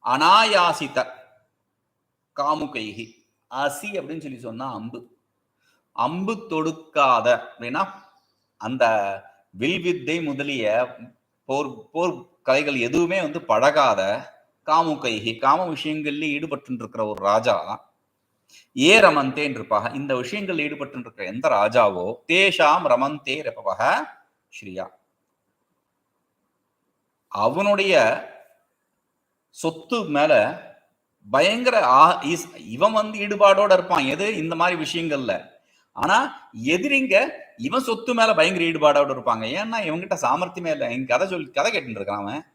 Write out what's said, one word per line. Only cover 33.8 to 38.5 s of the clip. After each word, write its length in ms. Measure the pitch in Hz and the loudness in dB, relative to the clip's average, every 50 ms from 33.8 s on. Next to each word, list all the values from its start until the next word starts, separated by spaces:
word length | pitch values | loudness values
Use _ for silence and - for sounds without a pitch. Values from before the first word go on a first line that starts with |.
| 180 185 180 147 139 | 4 2 0 0 0
எது 320 | 131 143 160 196 214 226 185 | 0 -2 -2 -2 -4 -2 -4
இந்த 180 | 156 165 165 | -4 -6 -2
மாதிரி 280 | 160 175 180 180 165 156 | 0 0 0 0 -2 -6
விஷயங்கள்ல. 600 | 147 - 170 165 165 147 139 127 110 95 85 - - _ _ _ _ _ _ _ _ | -6 -6 -6 -4 -2 -4 -4 -2 -4 -4 -4 -6 -12 _ _ _ _ _ _ _ _
ஆனா 580 | _ 90 101 - 196 226 277 302 - - - - - 110 113 | _ -6 0 2 2 2 2 0 -6 -14 -20 -20 -14 -8 -2
எதிரிங்க 640 | 135 165 180 214 294 277 269 262 254 190 202 254 330 - - - - _ - | -2 0 0 0 0 0 0 0 4 2 2 2 2 -4 -12 -18 -20 _ -8
இவன் 240 | 226 - 202 262 | -8 -2 -2 -2
சொத்து 320 | 262 - 226 - - - 247 | -2 -2 -4 -4 -4 -4 0
மேல 200 | 233 226 220 214 | 2 4 4 4
பயங்கர 320 | - 156 170 | 4 2 2